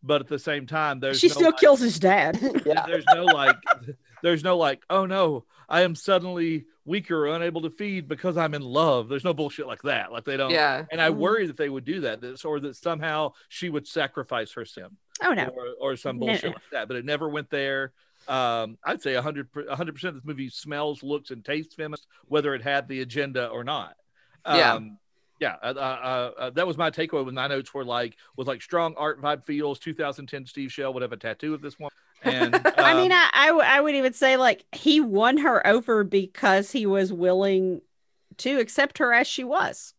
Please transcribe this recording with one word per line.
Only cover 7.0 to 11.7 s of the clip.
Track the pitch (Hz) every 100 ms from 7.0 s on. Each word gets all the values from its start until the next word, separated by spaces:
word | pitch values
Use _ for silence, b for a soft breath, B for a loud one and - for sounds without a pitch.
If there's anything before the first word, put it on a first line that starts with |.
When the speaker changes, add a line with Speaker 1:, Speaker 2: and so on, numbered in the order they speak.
| - 165 147
Speaker 1:
or | 160
unable | 170 165
to | 165
feed | 156 208 190 143
because | 143 185 170
I'm | 160 147
in |
love." | 131 131 165 127 113
There's | 139 175
no |
bullshit | 151 147 - 135
like | 113
that. | 143 127 92
Like, | 117
they | 117 135
don't. | 135
Speaker 4:
Yeah. | 165 151 131 156
Speaker 1:
And | 165
I | 160
Speaker 2:
Mm-hmm. | 143
Speaker 1:
worry | 170 220 185
that | 131
they | 147